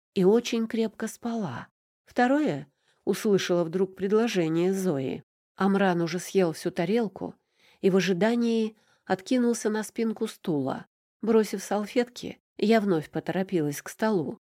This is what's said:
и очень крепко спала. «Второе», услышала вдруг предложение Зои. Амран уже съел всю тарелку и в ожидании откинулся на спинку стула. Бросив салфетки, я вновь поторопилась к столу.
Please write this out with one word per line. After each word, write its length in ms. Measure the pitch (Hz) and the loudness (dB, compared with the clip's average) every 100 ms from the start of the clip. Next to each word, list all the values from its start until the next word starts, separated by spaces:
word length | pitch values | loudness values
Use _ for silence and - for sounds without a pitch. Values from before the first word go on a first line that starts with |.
| _ | _
и 100 | - 185 | 2 4
очень 420 | 226 240 233 226 | 4 2 -2 -2
крепко 400 | 220 220 - 220 | -2 -2 -4 -10
спала. 600 | - 233 233 185 117 - _ _ _ _ | -8 -8 -6 -6 -8 -14 _ _ _ _
«Второе», 640 | - 247 285 294 143 143 _ _ _ - | 0 2 2 2 -2 -6 _ _ _ -4
услышала 580 | 196 220 190 - 175 | -2 2 2 2 0
вдруг 320 | 165 180 190 - | 0 0 -2 -2
предложение 800 | 190 214 233 202 160 165 180 | 0 2 2 0 0 2 0
Зои. 500 | 196 185 139 131 - - _ _ - | 0 0 -2 -4 -8 -12 _ _ -2
Амран 460 | 190 196 196 175 | 0 2 2 2
уже 180 | 170 175 | 0 -4
съел 340 | - 190 175 | -2 2 2
всю 180 | 160 175 | 0 -6
тарелку 640 | 170 170 226 214 - - - _ _ _ _ | -2 0 0 -2 -6 -12 -12 _ _ _ _
и 80 | 190 | 2
в 80 | 190 | 2
ожидании 800 | 175 175 214 240 233 226 220 220 _ _ - | 2 2 2 2 2 0 0 -6 _ _ -6
откинулся 640 | 190 - 254 240 233 220 | -4 0 2 2 0 -2
на 140 | 214 | -2
спинку 440 | 208 - 226 220 220 | -4 -4 -4 -2 -6
стула. 580 | - - 147 135 - - _ _ _ | -6 -4 -2 -2 -6 -10 _ _ _
Бросив 420 | 214 226 214 202 | 2 4 2 -2
салфетки, 760 | - 202 208 247 240 - - - _ - | -4 -4 -2 -2 -2 -4 -14 -14 _ -2
я 240 | 208 226 | 2 4
вновь 280 | 202 165 143 | 4 0 -2
поторопилась 720 | 156 - 170 190 175 147 143 | -8 -4 -4 -2 0 -2 -4
к 80 | - | -10
столу. 480 | - 220 202 143 240 _ _ | -4 -2 0 -2 -8 _ _